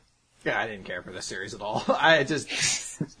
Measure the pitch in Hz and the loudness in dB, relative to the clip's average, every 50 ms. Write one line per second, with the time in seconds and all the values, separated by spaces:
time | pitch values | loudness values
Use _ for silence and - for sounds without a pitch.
0 | _ _ _ _ _ _ _ _ - 156 120 104 107 113 107 98 90 - 92 90 | _ _ _ _ _ _ _ _ -4 -2 0 0 0 -2 -4 -8 -8 -8 -8 -8
1 | 87 95 92 92 - - 113 95 95 104 110 98 101 104 110 139 - - 269 131 | -8 -10 -10 -10 -8 -8 -8 -8 -8 -8 -8 -8 -6 -4 -2 -2 0 0 2 4
2 | 139 160 165 151 135 139 156 135 120 - - - - - - - - - - - | 6 8 8 8 6 4 0 -2 -2 -4 -2 0 0 0 0 0 -4 -6 -8 -8
3 | - - - - | -8 -8 -6 -2